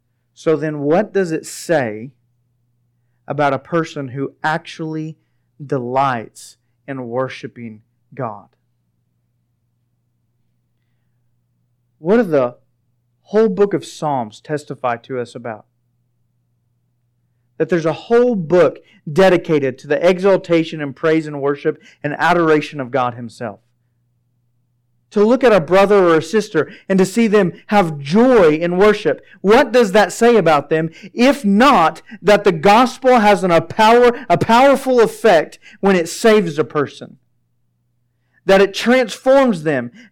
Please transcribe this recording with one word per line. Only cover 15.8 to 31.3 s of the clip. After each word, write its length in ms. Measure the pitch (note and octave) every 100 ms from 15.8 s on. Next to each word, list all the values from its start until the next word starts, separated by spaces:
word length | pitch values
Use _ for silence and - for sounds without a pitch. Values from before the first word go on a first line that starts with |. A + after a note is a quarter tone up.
| _ _ _ _ _ _ _ _ _ _ _ _ _ _ _ _ _ -
That 120 | D#3+
there's 180 | F3 D#3+
a 60 |
whole 420 | D3+ - A#3 B3 G#3+
book 420 | D3+ F3 C#3+ - _ _ -
dedicated 680 | D3 F#3+ F3 F3 D3+ C3 A#2+
to 80 | C#3+
the 200 | C#3+ F3
exaltation 720 | F3+ G3 F3+ F3+ E3+ D#3+ D#3+
and 160 | C#3+ -
praise 300 | D#3+ D#3+ D3+
and 160 | D3
worship 400 | C#3 C#3+ D#3 C#3+ _ _
and 100 | D3 C#3+
adoration 600 | D#3+ F3 D#3+ D3+ D3+ D3
of 120 | B2
God 240 | C3 B2 A#2+
Himself. 460 | A#2 - A#2 G2 _ _ _ _ _ _ _ _ _ _ _ _ _ _ _
To 120 | G#3
look 200 | G#3+ B3+
at 100 | B3+
a 80 | G3
brother 340 | D3 F#3+ G3 G3+
or 220 | F3 D#3+
a 40 |
sister 500 | D#3 G#3+ G#3 D#3+ - - -
and 100 | G3
to 60 | F#3
see 220 | A#3 A3+
them 260 | G#3 F3+ - -
have 300 | G#3 E3 D3
joy 580 | C#3 G3+ B3+ A#3+ D#3+ D#3
in 220 | E3+ F3+
worship, 460 | G#3 G#3 D#3 - _ _
what 320 | F#3+ A#3 C4
does 220 | A#3+ G#3
that 180 | G#3 F3+
say 240 | - A#3 A3+
about 340 | E3 D3 C#3+
them, 220 | D#3+ D#3+ - G3
if 320 | - B3+